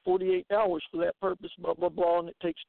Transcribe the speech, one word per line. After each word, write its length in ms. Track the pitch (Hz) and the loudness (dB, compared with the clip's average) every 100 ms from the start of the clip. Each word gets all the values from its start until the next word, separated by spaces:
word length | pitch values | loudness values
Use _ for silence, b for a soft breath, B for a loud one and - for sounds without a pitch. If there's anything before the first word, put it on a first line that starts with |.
forty-eight 420 | - 185 185 185 - | 0 2 2 0 2
hours 320 | 202 214 165 - | 2 2 0 -4
for 80 | 165 | -2
that 200 | 170 - | -2 -2
purpose, 320 | 190 185 165 - | -4 -4 -10 -10
blah, 140 | 175 | -6
blah, 160 | 165 175 | 0 -2
blah, 300 | 160 175 175 | 2 2 2
and 100 | 170 | 0
it 80 | - | -6
takes 200 | 175 - | -6 -6